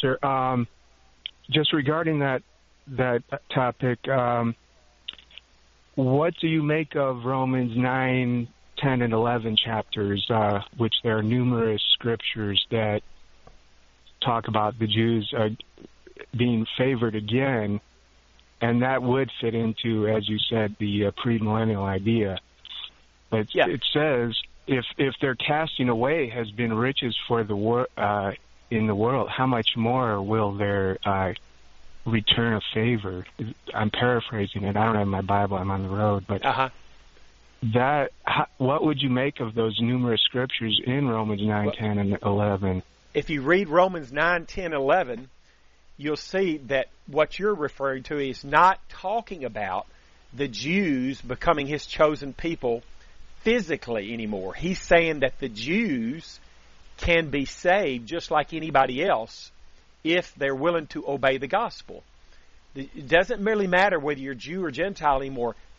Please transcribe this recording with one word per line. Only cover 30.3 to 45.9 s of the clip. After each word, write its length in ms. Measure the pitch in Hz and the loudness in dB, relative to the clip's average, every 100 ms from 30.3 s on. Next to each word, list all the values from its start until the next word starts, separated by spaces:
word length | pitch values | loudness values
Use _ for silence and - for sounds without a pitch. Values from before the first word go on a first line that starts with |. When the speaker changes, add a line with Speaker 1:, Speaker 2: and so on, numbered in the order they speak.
| 110 104 | 0 0
Speaker 1:
their, 460 | 98 104 101 95 95 - | 0 0 0 0 -2 0
uh, 300 | 98 95 87 - - - - - - - | 0 0 -4 -10 -20 -20 -20 -18 -12 0
return 480 | 113 104 - 117 107 | 0 2 2 2 0
of 80 | - | -2
favor?" 540 | 110 113 120 101 92 - - 110 - - 110 | 0 2 0 -2 -8 -10 -10 -10 -10 -10 -2
I'm 160 | 107 | -2
paraphrasing 720 | - 123 120 - 113 101 - 101 | 2 2 2 0 -4 -4 -2 -2
it. 120 | 101 | 2
I 100 | 113 | 2
don't 100 | 107 | 2
have 100 | 101 | 2
my 120 | 95 | 0
Bible. 380 | 95 101 101 98 | 0 2 2 -2
I'm 120 | 95 | -2
on 120 | 98 | -2
the 80 | 95 | -2
road. 340 | 98 107 101 95 | 0 0 0 -2
But 180 | 101 135 | -2 -2
Speaker 2:
Uh-huh. 260 | 127 131 - - - - - - - - - 113 117 | -2 -2 -6 -20 -20 -20 -20 -20 -20 -20 -6 0 2
Speaker 1:
that, 380 | 127 147 135 - - | 4 2 0 -4 -4
how, 220 | - 151 - | -2 -2 0
what 260 | 131 151 | 0 2
would 180 | 160 143 | 2 0
you 80 | 139 | 0
make 300 | 127 139 - | 0 0 -2
of 140 | 117 110 | -4 0
those 240 | 113 107 | 0 0
numerous 440 | 117 127 123 110 | 0 2 2 2
scriptures 580 | - 127 127 - 113 104 - | 0 0 -4 -2 -2 -2 0
in 220 | 131 139 | 0 0
Romans 360 | 113 110 104 | 0 0 0
nine, 240 | 107 104 101 | 0 0 0
Speaker 2:
Well, 80 | - | -2
Speaker 1:
ten, 240 | 110 101 | -2 0
and 200 | 101 98 | 0 0
eleven? 600 | 107 101 104 98 98 92 - - - - | 0 2 2 2 0 -2 -4 -16 -8 -4
Speaker 2:
if 140 | 143 | -2
you 100 | 151 | -2
read 280 | 131 180 190 | 2 2 4
Romans 420 | 160 185 175 131 | 4 4 2 -6
nine, 320 | 139 165 175 165 | -2 0 0 -2
ten, 300 | - 180 151 | -8 -4 0
eleven, 560 | 135 175 143 117 131 - _ _ - _ - | 2 2 2 -6 -12 -20 _ _ -20 _ -20